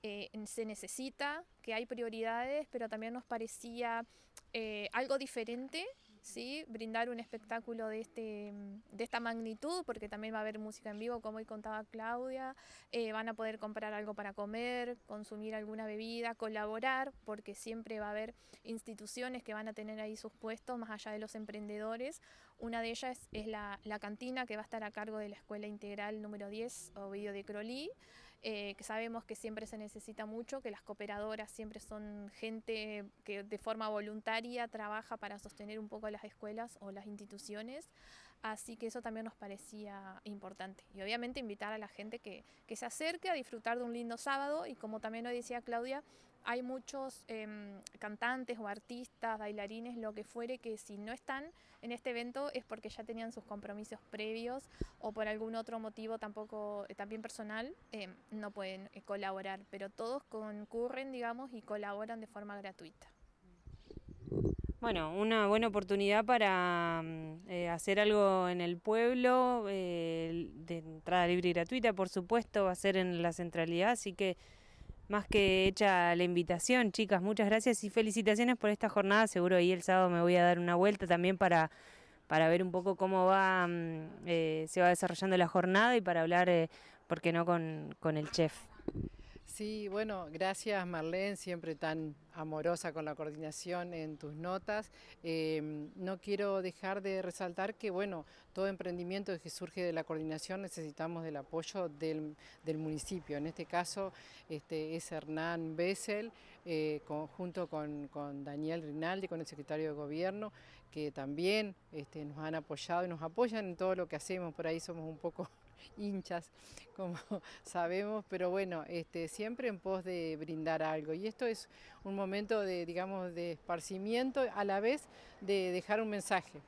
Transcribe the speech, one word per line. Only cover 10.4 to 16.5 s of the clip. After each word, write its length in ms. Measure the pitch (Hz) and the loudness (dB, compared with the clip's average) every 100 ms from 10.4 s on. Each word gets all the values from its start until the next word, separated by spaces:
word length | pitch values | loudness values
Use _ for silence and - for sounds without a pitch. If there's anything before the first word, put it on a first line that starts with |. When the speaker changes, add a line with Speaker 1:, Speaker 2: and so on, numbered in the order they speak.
Speaker 1:
haber 180 | 214 214 | -4 -6
música 300 | 214 214 220 | -10 -10 -10
en 100 | 208 | -6
vivo, 220 | 226 240 | -6 -4
como 160 | 220 214 | -6 -8
hoy 80 | 220 | -10
contaba 380 | 220 220 214 214 | -10 -6 -8 -8
Claudia, 680 | 226 220 240 254 262 262 269 - - - | -8 -4 -4 -4 -6 -8 -10 -20 -20 -8
eh, 200 | 240 226 | -4 -2
van 160 | 220 226 | -2 -4
a 40 | 220 | -4
poder 240 | 220 220 | -4 -4
comprar 340 | 214 214 214 | -6 -6 -6
algo 200 | 208 208 | -4 -6
para 200 | 208 202 | -6 -6
comer, 640 | 196 208 220 247 247 240 240 _ | -6 -4 -2 -2 -2 -4 -6 _
consumir 480 | 214 214 208 214 | -10 -8 -8 -6
alguna 320 | 220 214 220 220 | -6 -6 -6 -6
bebida, 480 | 214 226 233 233 | -4 -4 -4 -4
colaborar, 800 | 226 220 | -4 -4